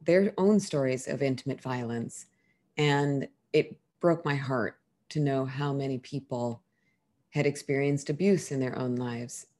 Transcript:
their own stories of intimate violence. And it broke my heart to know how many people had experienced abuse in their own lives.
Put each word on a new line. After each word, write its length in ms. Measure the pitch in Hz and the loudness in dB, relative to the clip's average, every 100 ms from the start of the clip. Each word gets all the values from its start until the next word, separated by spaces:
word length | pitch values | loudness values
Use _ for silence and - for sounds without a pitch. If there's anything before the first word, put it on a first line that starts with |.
their 320 | 156 180 196 - | 4 4 4 2
own 220 | 190 208 | 4 4
stories 480 | - 147 131 131 - | 2 0 0 -2 -4
of 140 | 131 | -2
intimate 400 | 135 131 135 131 | 0 0 -4 -6
violence. 640 | 131 127 117 117 117 - - _ _ _ _ - | -4 -4 -4 -4 -6 -10 -20 _ _ _ _ 0
And 500 | 147 143 143 139 - _ _ | 4 4 2 0 -4 _ _
it 260 | 151 - - _ _ | 0 0 -6 _ _
broke 260 | 170 160 151 | 2 2 0
my 100 | 143 | -2
heart 420 | 135 127 104 - _ _ _ | -2 -2 -2 -6 _ _ _
to 100 | 151 | -2
know 260 | 143 135 131 | 0 0 -2
how 280 | 131 143 | -4 -4
many 240 | 139 135 127 | -2 -4 -6
people 600 | - 139 - 123 120 117 _ _ _ _ _ _ _ | -6 -10 -6 -4 -4 -6 _ _ _ _ _ _ _
had 140 | 147 143 | 0 0
experienced 640 | 147 - 139 143 143 - | 0 -2 0 2 0 -2
abuse 420 | 147 196 180 - | 0 2 2 0
in 80 | 135 | -2
their 180 | 127 127 | -2 -2
own 180 | 127 123 | -2 -2
lives. 520 | 123 120 123 - - _ | -4 -6 -8 -12 -18 _